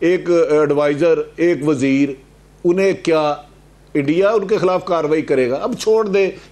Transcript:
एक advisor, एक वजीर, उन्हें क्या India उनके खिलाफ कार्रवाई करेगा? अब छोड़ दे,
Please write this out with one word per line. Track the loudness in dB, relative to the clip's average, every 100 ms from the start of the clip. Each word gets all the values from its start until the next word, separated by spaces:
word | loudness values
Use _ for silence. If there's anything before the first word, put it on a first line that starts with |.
एक | 0 0 0 2 2
advisor, | 2 2 2 0 0 2 0 -2 -2
एक | 0 0
वजीर, | 0 0 0 2 0 -4 -18 -20 -20 -6 -2
उन्हें | 0 0 -2
क्या | 0 0 0 -4 -10 -20 -20 _ -8 -4
India | -2 2 2
उनके | 0 0 0
खिलाफ | 0 -2 -2
कार्रवाई | -2 0 -2
करेगा? | 0 0 0 -2
अब | -6
छोड़ | -6 0 0 2
दे, | 0 0 -4 -8